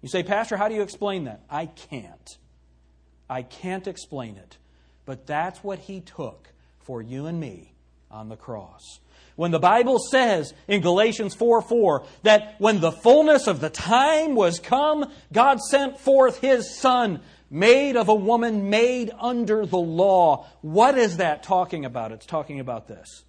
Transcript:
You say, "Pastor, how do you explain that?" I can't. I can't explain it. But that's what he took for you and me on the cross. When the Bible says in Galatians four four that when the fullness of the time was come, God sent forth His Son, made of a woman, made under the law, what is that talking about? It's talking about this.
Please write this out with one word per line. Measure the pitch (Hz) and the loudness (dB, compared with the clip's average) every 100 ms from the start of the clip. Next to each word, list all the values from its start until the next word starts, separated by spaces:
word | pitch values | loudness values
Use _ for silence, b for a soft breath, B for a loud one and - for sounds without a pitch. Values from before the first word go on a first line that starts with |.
You | 135 | -8
say, | 185 | -8
"Pastor, | 175 202 226 208 | -4 -4 -4 -4
how | 214 | -4
do | |
you | 220 | -4
explain | 202 - 208 190 | -8 -8 -8 -8
that?" | 139 104 _ | -10 -16 _
I | 151 | -10
can't. | 165 - - 135 104 - - - _ _ _ _ _ _ _ _ _ | -10 -16 -18 -18 -18 -20 -20 -20 _ _ _ _ _ _ _ _ _
I | 131 | -12
can't | 127 - 185 190 185 | -12 -14 -10 -10 -10
explain | 180 - 143 117 98 | -16 -14 -14 -14 -16
it. | 95 _ _ _ _ _ - | -20 _ _ _ _ _ -18
But | 131 - | -18 -8
that's | 151 175 190 | -6 -6 -8
what | 202 196 | -12 -12
he | - 190 | -14 -18
took | - - 131 - _ _ _ _ | -18 -14 -14 -14 _ _ _ _
for | - 123 | -16 -14
you | 113 131 151 | -12 -12 -10
and | 170 | -10
me | 147 90 82 _ _ _ _ | -10 -14 -20 _ _ _ _
on | 107 110 | -20 -18
the | 110 | -18
cross. | - 110 90 - - - _ b b - | -14 -14 -16 -20 -20 -20 _ b b -6
When | 170 | -2
the | 165 | 2
Bible | 180 220 247 254 | 4 4 4 0
says | - 262 247 185 143 - b | 2 0 2 0 -4 -14 b
in | 202 | -2
Galatians | 170 180 226 - 202 | 2 2 2 0 -8
four | - 233 233 | -2 2 2
four | - 240 202 143 B B | 2 0 2 0 B B
that | 214 214 214 - | 4 4 2 -2
when | 208 208 | 0 2
the | 165 | 0
fullness | 160 226 285 311 294 - | 0 6 6 6 4 2
of | 160 | -4
the | 151 | -6
time | - 165 233 277 311 320 254 | -8 0 2 4 2 0 2
was | 180 170 | 0 0
come, | - 254 302 302 294 B B | -4 -2 0 -2 -4 B B
God | 214 262 269 | 2 2 2
sent | - 277 277 269 | 0 -2 -2 -4
forth | - 269 262 247 | 2 4 4 2
His | 254 254 214 - | 0 0 0 -2
Son, | 262 254 233 156 B B B | 0 2 0 -4 B B B
made | 143 202 262 285 240 | 0 4 4 4 0
of | 202 | 2
a | |
woman, | 214 196 240 233 214 196 | 0 2 0 0 -4 -2
made | 214 233 254 226 - | 0 2 0 -6 -6
under | 233 240 220 214 196 | -6 -4 -2 -2 -2
the | 185 | -4
law, | 170 160 196 185 170 143 B B | -2 0 2 4 4 2 B B
what | 156 170 247 277 | -4 2 4 4
is | 220 170 | 0 0
that | 175 147 | -4 -4
talking | - 185 180 165 | -2 -2 -2 -6
about? | 135 120 113 | -10 -10 -10
It's | 110 - | -12 -10
talking | 160 143 143 | -10 -8 -12
about | 127 113 - | -10 -12 -14
this. | 98 - - | -20 -20 -20